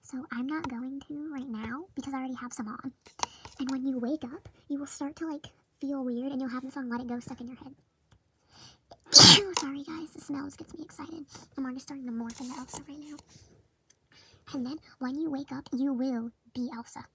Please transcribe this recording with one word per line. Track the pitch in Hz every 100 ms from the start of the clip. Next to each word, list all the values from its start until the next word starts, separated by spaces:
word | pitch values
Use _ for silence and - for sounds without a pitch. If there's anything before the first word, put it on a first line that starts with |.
So | - 254 -
I'm | 233 254
not | 311 330
going | 240 254 277
to | - 294 302
right | 285 262
now, | 220 220 254 370
because | - 262
I | 269
already | 262
have | 247 247
some | - 214
on. | 226 269 - - - - - - -
And | 254
when | 262
you | 262 254
wake | 233 311
up, | 247 311 - - -
you | 285
will | 285
start | - 285 302
to, | 320
like, | 294 - - _ -
feel | 277 277
weird, | 254 240 269
and | 277
you'll | 262
have | 254
the | 262
song | 277 254
Let | 233
It | 247
Go | 240
stuck | 240 254
in | 240
your | 254
head. | 269 277 _ _ _ - _ _ _ - - - _ - -
<coughs> | - - - 403 349
Sorry, | 285 277
guys, | 285 320 311
the | -
smells | - 285 285 294
gets | 320
me | -
excited. | 311 - 302 330 285 - - -
I'm |
already | 262 254
starting | - 277 247
to |
morph | 226 233 233
into | 247 277
Elsa | 254 - 285
right | 294
now. | 294 294 - - - - - _ _ - _ - - - -
And | 285
then, | 247 311 - -
when | 254 277
you | 320
wake | 277 285
up, | 262 -
you | 247 277
will | 254 262 240 233 - -
be | - 247
Elsa. | 233 233 - -